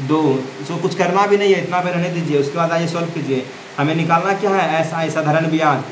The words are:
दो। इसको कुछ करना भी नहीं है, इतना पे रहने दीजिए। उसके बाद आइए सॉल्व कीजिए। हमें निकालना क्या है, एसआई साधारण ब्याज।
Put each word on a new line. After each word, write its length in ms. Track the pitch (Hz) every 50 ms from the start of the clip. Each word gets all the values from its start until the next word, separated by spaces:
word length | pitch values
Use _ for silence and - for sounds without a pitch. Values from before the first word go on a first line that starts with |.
| 139 131
दो। 120 | 156 160 156 139 131 131 131 - - -
इसको 140 | 147 143 170 170
कुछ 160 | 170 185 - -
करना 280 | 180 175 185 190 208 202
भी 100 | 202 202
नहीं 160 | 202 196 190
है, 100 | 175 -
इतना 160 | - 175 180
पे 100 | 180 180
रहने 180 | 175 170 175 180
दीजिए। 260 | 165 175 156 143 147 143
उसके 180 | 135 139 - 170
बाद 140 | 170 165
आइए 160 | 170 165 170 151
सॉल्व 200 | - 170 170 160
कीजिए। 340 | - 170 135 131 135 131 127 - - - - - - -
हमें 180 | 143 151 160
निकालना 380 | 165 165 165 170 165 180 196 196
क्या 140 | 190 202 196
है, 280 | 190 196 180 160 160 160
एसआई 300 | 165 165 170 165 165 156
साधारण 360 | 135 160 151 151 151 160 165 160
ब्याज। 340 | 156 160 160 151 139 131 131 -